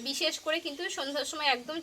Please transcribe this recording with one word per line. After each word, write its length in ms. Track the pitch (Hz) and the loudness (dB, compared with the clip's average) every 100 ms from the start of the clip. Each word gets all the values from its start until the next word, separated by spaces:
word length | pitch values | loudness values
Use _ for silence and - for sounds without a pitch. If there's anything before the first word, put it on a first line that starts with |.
| 240 | 2
বিশেষ 240 | 277 320 311 311 | 0 2 2 0
করে 120 | 320 330 | 0 0
কিন্তু 160 | 285 370 359 | -4 -4 -2
সন্ধ্যার 320 | 277 285 262 | -2 0 -2
সময় 180 | 311 294 247 | 2 2 2
একদম 220 | 240 320 | 0 0